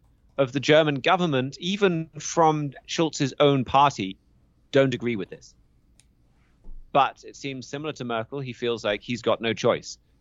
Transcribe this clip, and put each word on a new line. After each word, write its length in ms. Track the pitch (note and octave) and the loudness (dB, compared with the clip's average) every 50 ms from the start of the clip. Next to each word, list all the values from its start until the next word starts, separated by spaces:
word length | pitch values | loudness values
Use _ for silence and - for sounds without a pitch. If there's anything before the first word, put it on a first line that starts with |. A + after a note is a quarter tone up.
| _ _ _ _ _ _ _ - | _ _ _ _ _ _ _ -2
of 140 | C#3 A#2+ | -2 -2
the 80 | C3 C#3+ | -2 -2
German 400 | A#2+ - D3+ D#3 D#3+ D3+ C#3+ C3 | 2 4 6 6 6 4 0 0
government, 580 | A2+ D#3 F#3 F3 F3+ E3 C#3 B2+ B2+ C#3 - - | 0 0 2 2 2 0 0 0 -2 -4 -6 -8
even 500 | F3 F3+ G3+ G3+ G3+ F#3+ E3+ E3 D#3+ D#3+ _ D3 | -6 -6 -2 2 2 2 2 0 -4 -8 _ -14
from 520 | - - - E3+ E3 D#3+ D#3 D3+ D3 C#3 - - - - | -12 -4 0 4 4 4 4 2 -2 -6 -8 -12 -14 -8
Schulz's 460 | - - E3 D#3 - - D3 B2+ - - | -4 -2 -2 -2 -2 -2 -2 -2 2 4
own 260 | D3 C#3+ C#3 C3+ A#2 | 4 4 4 2 0
party, 500 | - - C3+ C#3+ C#3 - - G2 F#2+ - - _ _ _ _ _ _ _ _ _ _ | 2 4 4 4 4 2 0 -6 -8 -8 -12 _ _ _ _ _ _ _ _ _ _
don't 220 | - C3+ C3+ C3+ A#2+ | 2 4 4 4 2
agree 220 | G2+ A2+ A#2+ A#2 | -2 -4 -4 -4
with 140 | F#2+ F2 - | -4 -6 -10
this. 260 | - - - - _ _ _ _ _ _ _ _ _ _ _ _ _ _ _ _ _ _ _ _ _ _ _ - - - - - - | -12 -18 -20 -20 _ _ _ _ _ _ _ _ _ _ _ _ _ _ _ _ _ _ _ _ _ _ _ -14 -14 -14 -14 -2 2
But 320 | C#3+ C3 A2+ - - - A2 | 2 2 2 0 -8 -18 -20
it 80 | G#2+ | -20
seems 320 | - - C#3 C3+ C3 A#2 - | -12 -10 -10 -10 -10 -10 -10
similar 240 | - C#3+ D3+ D#3 C3+ | -10 -8 -8 -8 -8
to 120 | - B2+ | -8 -6
Merkel. 340 | A#2+ A#2 A2+ A2 - C#3 C#3+ | -4 -4 -4 -4 -6 -8 -10
He 140 | C3+ B2+ A2+ | -10 -10 -10
feels 320 | - B2 A#2+ A#2 G#2+ A2+ | -6 -4 -4 -4 -2 -2
like 160 | G#2 G#2 G#2 | -2 -2 -2
he's 200 | - - A#2+ G#2+ | -4 -8 -8 -4
got 200 | - A2+ G2+ - | -2 -2 -2 0
no 120 | A2 A2+ G#2 | 0 -2 -2
choice. 440 | - - A#2 F#2 D#2 - - - - _ _ _ _ | 0 0 0 0 0 -4 -10 -18 -18 _ _ _ _